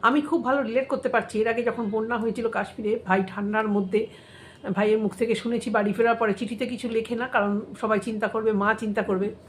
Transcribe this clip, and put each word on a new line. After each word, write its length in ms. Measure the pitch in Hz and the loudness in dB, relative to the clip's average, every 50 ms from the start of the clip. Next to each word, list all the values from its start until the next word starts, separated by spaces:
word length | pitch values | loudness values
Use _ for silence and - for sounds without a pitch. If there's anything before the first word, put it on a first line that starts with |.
| - | 4
আমি 180 | 226 254 294 | 4 4 4
খুব 240 | 294 - 330 339 233 | 2 2 0 0 2
ভালো 180 | 247 269 285 269 | 2 2 2 2
রিলেট 260 | 220 226 254 262 - | 0 0 0 0 0
করতে 200 | 277 - - 254 | -2 -2 -2 0
পারছি। 320 | - 233 196 - - 208 | 0 0 0 0 0 0
এর 80 | 220 226 | 2 2
আগে 140 | 226 233 233 | 2 0 0
যখন 280 | 233 220 233 233 202 | -2 -2 -2 -4 -2
বন্যা 260 | 208 220 220 226 240 233 | -2 -2 -2 0 -2 -2
হয়েছিল 300 | 220 233 - - 226 226 | -2 -2 -2 -2 -2 -2
কাশ্মীরে, 500 | 220 - 208 - - - 214 208 220 233 - | -2 -2 -4 -4 -8 -6 -2 -2 -2 -2 0
ভাই 160 | - 190 196 190 185 | 2 2 2 2 -2
ঠান্ডার 400 | - 208 202 202 214 220 220 214 | -4 -6 -4 0 0 0 2 2
মধ্যে, 380 | 202 202 196 185 - 208 220 - - - - - - - - - - - - 185 190 | 2 0 0 2 0 0 -2 -2 -8 -18 -20 -20 -20 -20 -20 -20 -20 -12 -6 -4 0
ভাইয়ের 260 | 190 214 214 214 220 | 2 2 4 4 2
মুখ 160 | 220 202 - | 2 -2 -2
থেকে 200 | - 240 220 226 | -2 0 0 0
শুনেছি 360 | 226 - 233 233 226 226 254 | -2 0 -2 -2 -2 -2 0
বাড়ি 220 | 208 220 208 208 196 | 0 2 2 2 2
ফেরার 220 | - 226 233 233 | 2 4 4 4
পরে, 200 | 233 233 214 196 | 2 2 0 0
চিঠিতে 320 | - 240 208 233 208 262 | -2 -2 -6 -4 -4 -4
কিছু 220 | - 247 208 - 240 | -4 -4 -6 -6 -2
লেখে 280 | 226 226 220 - 240 | -2 -2 -2 -2 -4
না, 120 | 226 240 254 | -4 -4 0
কারণ 320 | - 240 202 202 202 202 226 - - - | 2 2 2 2 0 -2 -4 -6 -10 -6
সবাই 180 | - 220 220 202 | 0 2 2 2
চিন্তা 300 | - 233 220 214 220 208 | 0 -2 -2 -2 -2 -2
করবে, 240 | 214 220 220 220 214 | -2 0 0 2 2
মা 220 | 196 202 208 220 | 2 2 2 0
চিন্তা 280 | 220 233 214 202 220 202 | 0 -2 -2 -2 -2 0
করবে। 320 | - 196 185 196 208 - - - | 0 0 0 0 -2 -6 -8 -18